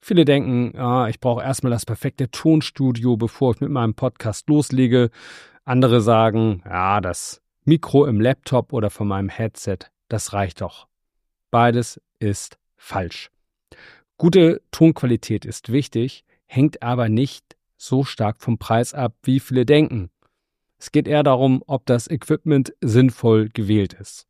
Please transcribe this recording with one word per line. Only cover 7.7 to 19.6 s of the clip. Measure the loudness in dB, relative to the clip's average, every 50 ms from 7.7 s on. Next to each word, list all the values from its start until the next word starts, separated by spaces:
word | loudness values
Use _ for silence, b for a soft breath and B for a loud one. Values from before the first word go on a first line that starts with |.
| 2 2 0 0 2 2 2
im | 4 2 0
Laptop | 0 0 0 _ _ -2 -2 -2 -2 _ -6
oder | -4 -4 -4
von | -4 -4 -6
meinem | -4 -4 -4 -4 -6
Headset, | -6 -6 -6 -6 _ -10 -8 -8 -8 -8 -10 _ _ _ _ _
das | -8 -8 -8 -6 -4
reicht | -4 -4 -4 -6 -10 -12
doch.“ | -12 -12 -16 -20 _ _ _ _ _ _ _ _ _ _ _ _ _
Beides | 0 2 2 4 2 0 -4 -6 -10 -20 _ _ _ _
ist | -4 -4 -4 -4 -8 -18 _ _ _ _ _
falsch. | _ _ -10 -8 -8 -8 -8 -12 -16 -20 -20 _ _ _ _ _ _ _ _ B B B B B B B B _
Gute | _ 0 4 6 6 6 6 4 0 _ _
Tonqualität | 0 4 4 4 4 2 -2 -2 -2 -2 -2 -4 -6 -6 -6
ist | -10 -14 -14 _ -4
wichtig, | -2 -2 -2 -2 -4 -4 -4 -4 -6 -14 _ _ _ _ _
hängt | _ 0 2 2 2 0 -4 -6
aber | -4 -2 -2 0 0
nicht | 0 0 0 -2 -6 -14 _ _ -20 _ _ _ _
so | _ -8 -2 -2 -2 -2
stark | -2 -4 -4 -4 -4 -4 _
vom | -4 -4 -4
Preis | -4 -2 -2 0 0 0 -2 -4
ab, | -6 -6 -6 -6 _ _
wie | -2 -2 -2
viele | -2 -2 -2 -2